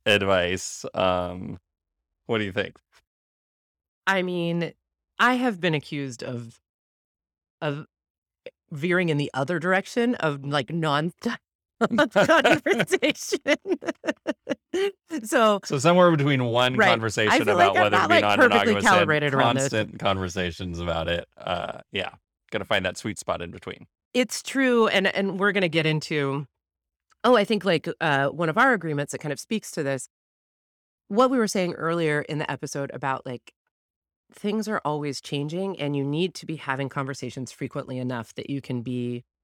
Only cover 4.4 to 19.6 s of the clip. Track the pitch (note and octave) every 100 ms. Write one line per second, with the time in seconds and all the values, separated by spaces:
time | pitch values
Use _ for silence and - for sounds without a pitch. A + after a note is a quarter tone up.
4.4 | E3+ E3+ E3 - _ _ _ - A#3 B3+
5.4 | B3 F#3 F3 D3+ - D3 C#3 A#2+ B2 A#2+
6.4 | A#2 - _ _ _ _ _ _ _ _
7.4 | _ - D#3 C#3+ - _ _ _ _ _
8.4 | - - - D3 F3 F3+ F3 D3 D3 -
9.4 | C#3 F3 E3+ F#3+ - - A#3+ - D#3+ C#3+
10.4 | C#3 D3 - E3 D#3 C#3+ E3+ - A#3+ A#3
11.4 | _ _ _ - A3 A#3+ C#4+ G3 G3+ D#4+
12.4 | A#3 D4+ C#4 B3 - F#4+ D4 - - F#4+
13.4 | - D4 G4 E4+ - - - - - -
14.4 | - - _ F4 G4 - - D#4+ A3 C4
15.4 | A3 G3+ - C#3+ D#3 F3+ F3 D#3+ C#3+ C3+
16.4 | B2 A#2+ B2+ B2+ G3 A#2 A2 G#2 G#2+ B3
17.4 | - - G2 - G#2 G#2 - - - -
18.4 | B3 - A3 G#3 G#3+ F#3 D#3+ D3+ D3 C3+
19.4 | B2 C3